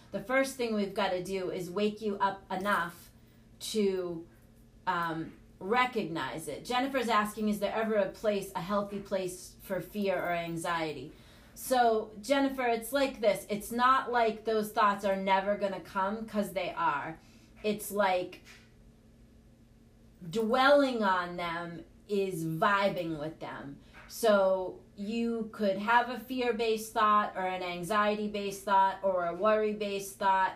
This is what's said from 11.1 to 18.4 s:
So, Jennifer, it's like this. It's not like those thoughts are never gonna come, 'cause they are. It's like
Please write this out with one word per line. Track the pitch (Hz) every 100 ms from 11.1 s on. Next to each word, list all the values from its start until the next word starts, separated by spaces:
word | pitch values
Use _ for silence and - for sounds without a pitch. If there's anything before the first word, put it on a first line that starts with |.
| - - - - -
So, | - 247 233 220 214 -
Jennifer, | - 277 269 262 240
it's | 226 -
like | 277 269 214
this. | 214 190 -
It's | 208 -
not | 233 254 262 220
like | 240 226 214
those | 226 220 208
thoughts | 233 208 202 202
are | 190
never | 190 190 196 202
gonna | 196 185
come, | 165 196 196 226 220
'cause | 208 180
they | 180 175 -
are. | 165 143 147 160 - - - -
It's | 214 202 -
like | 202 196 180 175 -